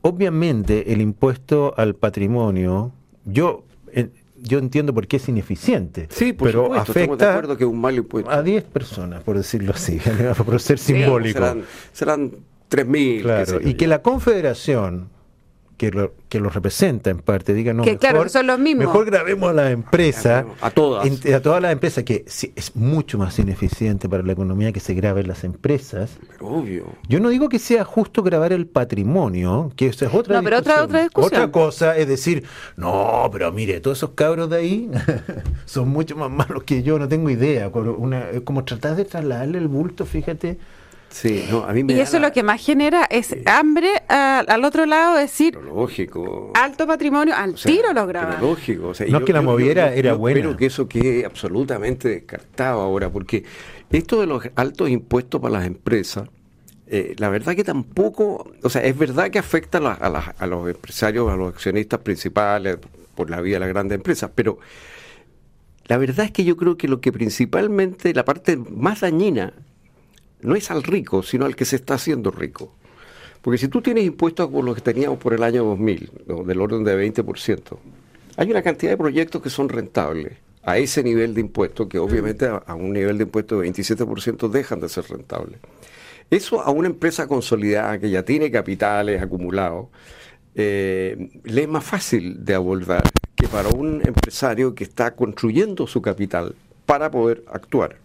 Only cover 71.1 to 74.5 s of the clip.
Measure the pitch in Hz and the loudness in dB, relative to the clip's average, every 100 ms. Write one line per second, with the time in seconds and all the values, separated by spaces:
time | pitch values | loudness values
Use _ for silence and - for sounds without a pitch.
71.1 | 95 92 123 135 127 127 131 131 139 - | -2 0 -2 -2 -2 -2 -2 -2 -4 -2
72.1 | 139 98 - 73 - - _ _ - - | -2 -2 -4 -10 -10 -18 _ _ -20 -20
73.1 | - - - 123 120 135 233 240 226 190 | -20 -20 -8 -2 0 0 -2 0 0 0
74.1 | 139 165 165 160 | 0 -2 0 -2